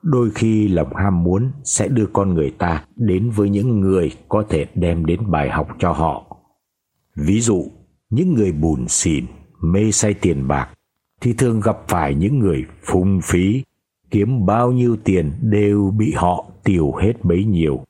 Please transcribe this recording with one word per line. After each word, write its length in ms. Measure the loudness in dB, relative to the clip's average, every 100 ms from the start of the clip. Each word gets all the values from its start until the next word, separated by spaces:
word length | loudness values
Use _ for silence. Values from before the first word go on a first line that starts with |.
Đôi 280 | 0 0 0
khi 340 | 0 0 2 2
lòng 280 | 2 -2 -2
ham 280 | 0 2
muốn 280 | 2 0 0 -6
sẽ 240 | -6 -4 0
đưa 180 | 0 0
con 280 | 0 0
người 160 | 0 -2
ta 340 | -2 -2 -2 -6 -4
đến 340 | 0 0 0
với 200 | 0 0
những 300 | 0 0 2
người 320 | 2 2 0 -4 -2
có 160 | -2 0
thể 180 | -2 -2
đem 320 | -2 0 0 0
đến 240 | -2 0
bài 200 | -2 0
học 180 | -4 -6 -2
cho 140 | -2
họ. 440 | 0 -2 -4 -12 -20 _ _ _ _ _ _ _ -6
Ví 240 | 0 0
dụ, 300 | 2 0 -2 -14 _ _ _
những 240 | -2 0
người 180 | 2 0
bủn 360 | 0 0 0 -2
xỉn, 380 | -2 -2 -2 -4 -14 -20 _
mê 300 | -2 2 2
say 240 | 0 -2
tiền 340 | 0 -2 -2 -2
bạc, 200 | -2 -4 -12 _ _ _ _
thì 120 | -4
thường 280 | 0 0 0
gặp 160 | -2 -4 -2
phải 260 | -2 0
những 240 | 0 0 2
người 260 | 0 0 -6 -14
phung 380 | -2 0 2 0
phí, 420 | 0 2 2 0 -4 _ _ _ _
kiếm 360 | 0 0 0 2
bao 260 | 2 2
nhiêu 240 | 2 0 0
tiền 280 | 0 0 0 -2
đều 500 | 0 2 2 2 0 0
bị 140 | -2
họ 320 | 0 0 -2 -6 -4
tiêu 300 | 0 2 0
hết 300 | 0 -2 0
bấy 200 | 0 0
nhiêu. 400 | 0 0 0 -2 -8